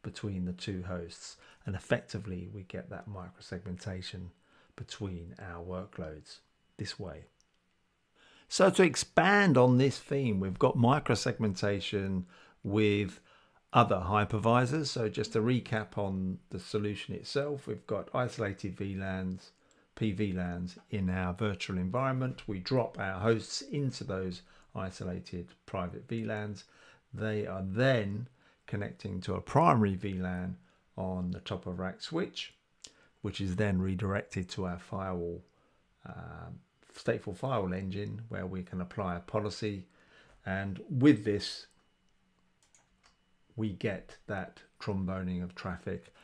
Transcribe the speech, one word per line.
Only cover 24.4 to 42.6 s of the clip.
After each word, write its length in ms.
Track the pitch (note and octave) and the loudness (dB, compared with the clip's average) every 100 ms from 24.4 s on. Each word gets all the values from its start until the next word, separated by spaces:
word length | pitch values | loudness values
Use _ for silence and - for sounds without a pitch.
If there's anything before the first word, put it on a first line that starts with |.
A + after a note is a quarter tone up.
| - - - - | -12 -20 -14 -8
isolated 720 | F#2+ - F#2 F2+ F2+ F2+ F2 - - | -8 -6 -6 -6 -6 -10 -10 -16 -8
private 420 | F#2+ F2 - - | -4 -4 -6 -6
V 160 | A#2 | -4
lans. 420 | A2 G#2+ G#2 G2+ - _ - - _ | -4 -4 -6 -8 -14 _ -20 -20 _
They 360 | - G#2+ G#2+ G2 | -4 -2 -2 -2
are 160 | F#2+ | -4
then 640 | F#2+ G2 C3 B2 G2+ G2+ B2 _ _ _ - | -2 2 4 4 2 -4 -8 _ _ _ -8
connecting 540 | G#2+ G2+ - G2+ F#2+ | -6 -6 -8 -8 -6
to 120 | F#2 | -4
a 80 | F#2 | -4
primary 540 | - C#3+ E3+ B2+ G#2 F#2 | 2 4 6 6 6 2
V 180 | G#2 | -2
lan 440 | F#2 F#2 F2+ F2+ F2+ _ _ _ - | -2 -2 -2 -4 -8 _ _ _ -6
on 360 | F#2 F#2 F2+ | -4 -2 -4
the 80 | F2+ | -4
top 260 | - F#2 F2+ | -6 -6 -6
of 140 | F2+ | -6
rack 220 | F#2 - | -6 -6
switch, 520 | - E3 - - - - _ _ - _ _ _ | -6 -4 -4 -6 -12 -14 _ _ -20 _ _ _
which 180 | G#2 - | -8 -4
is 140 | G2 F2+ | -2 2
then 260 | G#2 F#2 | 2 2
redirected 680 | F#2+ F#2 G2+ G2 - G2 F2+ | 2 0 0 -2 -4 -6 -6
to 160 | - F#2 | -4 -4
our 120 | F2 | -6
firewall, 640 | - G2 F#2+ F2+ E2+ F2 - _ _ _ _ _ - | -8 -8 -4 -4 -4 -6 -12 _ _ _ _ _ -16
um, 540 | - E2 D#2+ E2 - _ _ _ - | -14 -14 -14 -14 -16 _ _ _ -6
stateful 400 | - A#2 - F#2 | -2 -2 -4 -6
firewall 380 | C3+ A#2+ F#2+ | -2 0 0
engine, 480 | F2+ F#2+ F#2 G#2 G#2+ A#2 | -2 -4 -4 -6 -8 -8
where 160 | F#2+ F#2 | -8 -6
we 160 | F#2 | -6
can 200 | F2+ F#2 | -6 -6
apply 340 | F2+ - F#2+ F2 | -6 -4 -4 -4
a 40 | |
policy. 680 | - G#2+ G#2 - G#2+ G2 - _ _ - - - - | -4 -4 -2 -4 -4 -4 -10 _ _ -20 -20 -12 -4
And 340 | F#2+ G2 F#2 - | -2 -2 -6 -4
with 360 | C3+ C#3+ C#3 | 6 8 8
this 420 | A2+ G2+ - - - _ _ _ _ _ _ _ _ _ | 4 0 -2 -8 -14 _ _ _ _ _ _ _ _ _